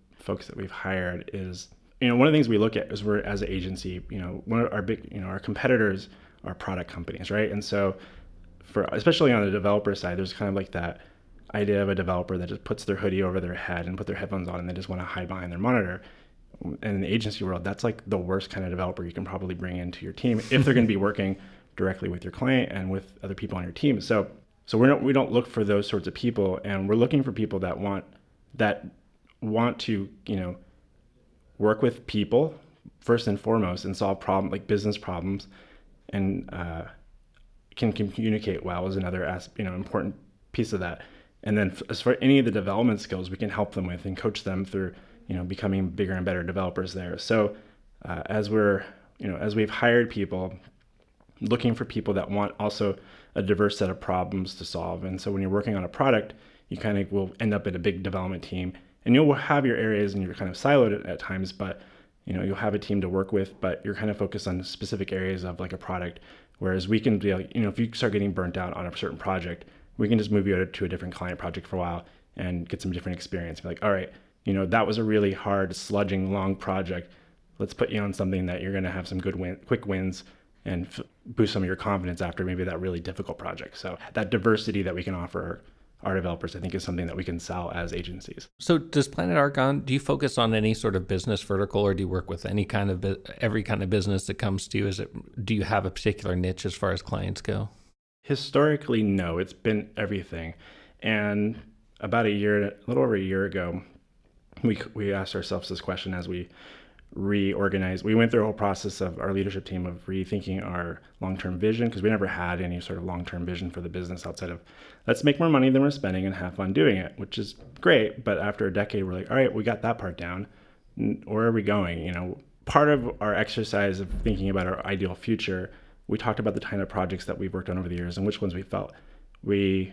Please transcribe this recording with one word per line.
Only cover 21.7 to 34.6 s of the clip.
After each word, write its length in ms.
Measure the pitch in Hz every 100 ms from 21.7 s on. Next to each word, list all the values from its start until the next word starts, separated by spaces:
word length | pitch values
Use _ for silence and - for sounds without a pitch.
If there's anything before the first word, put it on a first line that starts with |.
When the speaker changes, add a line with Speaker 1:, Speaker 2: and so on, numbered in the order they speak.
| -
Speaker 1:
directly 320 | 92 92 95
with 140 | 87
your 80 | 92
client 380 | - 131 131 -
and 180 | 101 95
with 280 | 95 - -
other 120 | 98
people 220 | 98 98 92
on 80 |
your 80 | 90
team. 280 | - 147 110
So, 280 | - 110 95 - _ _ -
so 100 | 110
we're 120 | 131
not, 140 | 143
we 100 | 131
don't 180 | 135 127
look 140 | 117 120
for 180 | 117
those 240 | 104 104 101
sorts 180 | 101 92
of 60 |
people, 480 | - 120 113 95 -
and 240 | 101 98 98
we're 60 | 113
looking 260 | 120 143
for 100 | 131
people 260 | 107 107 98
that 180 | 90 76
want, 260 | 101 98 - - _ _ _ 123
that 280 | 107 101 - - _ _ _ _
want 380 | 110 110 120 117
to, 300 | - 104 98 - -
you 100 | 98
know, 200 | 90 92 - _ _ _ _ _ _ _ _ -
work 220 | 104 107
with 240 | 120 120 -
people 480 | 104 101 120 156 - - _ - -
first 260 | - 120 113
and 140 | 101
foremost 440 | 110 113 92 90
and 120 | 95 90
solve 240 | 98 98
problem, 300 | - 95 101
like, 160 | 101